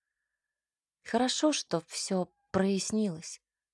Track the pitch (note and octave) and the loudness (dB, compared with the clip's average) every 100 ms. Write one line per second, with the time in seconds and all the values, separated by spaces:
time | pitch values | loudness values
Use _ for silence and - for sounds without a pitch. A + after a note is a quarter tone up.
0 | _ _ _ _ _ _ _ _ _ _ | _ _ _ _ _ _ _ _ _ _
1 | - A#3 B3+ - D4+ C#4 - E3 - - | -2 0 2 2 2 2 0 -4 -4 -8
2 | - F#3 - _ _ F#3+ G3 F#3+ - G#3+ | -2 -2 -2 _ _ 2 2 0 0 -2
3 | G#3 D#3+ - - _ _ _ | -2 -4 -12 -16 _ _ _